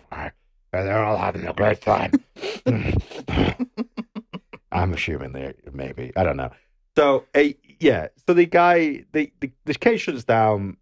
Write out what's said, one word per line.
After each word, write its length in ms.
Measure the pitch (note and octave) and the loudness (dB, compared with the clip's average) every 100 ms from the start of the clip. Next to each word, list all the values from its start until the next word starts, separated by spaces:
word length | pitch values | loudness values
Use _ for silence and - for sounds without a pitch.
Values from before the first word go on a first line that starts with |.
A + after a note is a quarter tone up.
| - | -14
fine. 220 | - - - _ _ _ | -12 -12 -14 _ _ _
And 140 | F2+ G2 | -4 -2
they're 160 | A2 | 0
all 140 | G#2+ G2+ | 0 0
having 280 | F#2+ F2+ F2 | -2 -4 -6
a 60 | |
great 280 | - G#2 G#2+ | 0 0 0
time." 300 | G#2+ G#2 - C#4 _ - | 0 0 2 -2 _ -12
<laughs> 640 | F#4+ - B3+ G#2+ D#2 - - - - E3+ - - B3 - A#3 - - A3 - - _ - - | -10 -4 -2 0 0 -2 -4 -8 -2 0 0 -2 -6 -8 -10 -12 -14 -14 -16 -18 _ -20 -6
I'm 220 | F2+ F#2 | -2 0
assuming 380 | E2 - C#2+ C2 | -2 -4 -6 -8
they, 200 | C2+ C2+ C2+ - | -10 -12 -12 -16
maybe. 380 | C2+ C2+ B1+ B1+ F#2+ | -12 -10 -10 -6 -2
I 80 | |
don't 140 | F2 C2+ | 0 -2
know. 140 | B1 - _ _ _ - | -6 -12 _ _ _ 2
So, 300 | C#3+ C3 - | 4 4 2
uh, 100 | C#3+ D3 - _ - | 2 2 0 _ 0
yeah. 280 | D3+ F#2+ D2+ _ - | 2 2 -2 _ 0
So 60 | |
the 120 | F3 E3+ | 0 2
guy, 600 | E3+ F3 F3 D#3 C#3 - | 4 6 4 2 -2 -4
the, 180 | D3+ C#3+ - | -4 -4 -6
the, 120 | C3+ - D3+ | -12 -8 -8
the 80 | |
cage 280 | C3+ A#3+ A3+ | 0 2 2
shuts 220 | - C3 | -2 -4
down. 540 | A#2+ A2+ A2 G#2 G2 - | 0 2 2 0 -4 -12